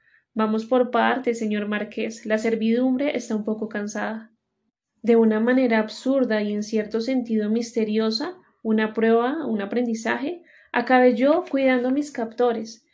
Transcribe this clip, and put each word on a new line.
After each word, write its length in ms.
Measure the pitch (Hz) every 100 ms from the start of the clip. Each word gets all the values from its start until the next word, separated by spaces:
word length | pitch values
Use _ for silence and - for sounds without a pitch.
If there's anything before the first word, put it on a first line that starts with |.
| _ _ _
"Vamos 320 | 220 220 220 220
por 240 | 254 247
partes, 480 | 233 226 254 262 226
señor 300 | 220 208 208
marqués, 580 | 208 214 - 220 220 214
la 120 | 214
servidumbre 760 | 226 220 220 233 262 254 285 -
está 200 | - 214
un 80 | 214
poco 240 | 214 220
cansada". 640 | 208 208 208 208 220 - _ _ _ _ _ _ _
De 140 | 220 233
una 220 | 226 214
manera 420 | 233 254 254 220
absurda 640 | 214 - 262 269 226 214
y 100 | 208 208
en 80 |
cierto 380 | 208 220 214 226
sentido 500 | 226 262 226 220 208
misteriosa, 840 | 226 233 226 214 214 220 220 320 - _ _
una 320 | 220 220 214 220
prueba, 520 | 226 233 247 320 254
un 140 | 208
aprendizaje, 840 | 196 226 240 220 - 240 285 349 - - _
acabé 420 | - 240 254 254 220
yo 300 | 269 330 359
cuidando 380 | 269 262 254 254
a 40 |
mis 180 | 277 285
captores. 760 | - 226 - 247 220 220 - _